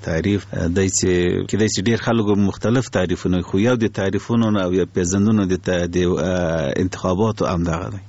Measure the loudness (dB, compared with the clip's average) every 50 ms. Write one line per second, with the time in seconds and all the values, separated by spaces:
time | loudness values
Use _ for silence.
0 | -6 -4 -2 0 0 0 0 0 -2 -4 -6 -4 -2 0 0 2 0 0 0 0
1 | 0 2 2 2 2 2 0 -2 -4 -2 0 0 0 0 0 0 0 0 0 0
2 | 0 0 0 0 2 2 2 2 2 0 0 -2 -2 0 0 0 0 0 -2 -2
3 | 0 0 -2 -2 0 0 0 0 -2 0 0 2 2 2 2 2 0 -2 -2 -2
4 | -2 -2 -2 -2 -2 0 0 2 2 2 2 0 0 2 2 0 0 0 0 -2
5 | -2 0 2 2 2 4 4 2 2 2 0 -2 0 0 0 0 0 0 0 0
6 | 2 2 0 0 0 0 0 0 0 0 0 0 -2 -2 -2 -2 -2 -2 -4 -4
7 | -2 -2 0 0 0 0 0 -2 -2 -2 -2 -2 -2 -2 -2 -4 -6 -8 -10 -12
8 | -14